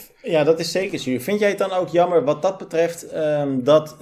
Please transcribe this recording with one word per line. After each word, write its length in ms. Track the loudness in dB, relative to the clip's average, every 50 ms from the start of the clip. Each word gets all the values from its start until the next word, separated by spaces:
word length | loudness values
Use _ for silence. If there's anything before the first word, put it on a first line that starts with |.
| -12 -20 _ _
Ja, 220 | -6 -2 0 2 4
dat 140 | 4 2 2
is 100 | 0 -4
zeker 280 | -2 -4 -4 -4 -6 -6
zuur. 220 | -4 -4 -4 -4
Vind 200 | -2 -4 -2 0
jij 80 | 0 0
het 100 | 0 0
dan 140 | -2 -2
ook 160 | -2 -4 -4 0
jammer 360 | 2 2 2 4 2 2 2
wat 180 | 2 -2 0
dat 160 | 0 -4 -4 -4
betreft, 500 | -10 -6 -2 0 0 0 -2 -6 -12 -10
ehm, 540 | -6 -4 -2 -2 0 0 -2 -2 -2 0
dat 340 | 4 6 6 6 4 2 -12 -12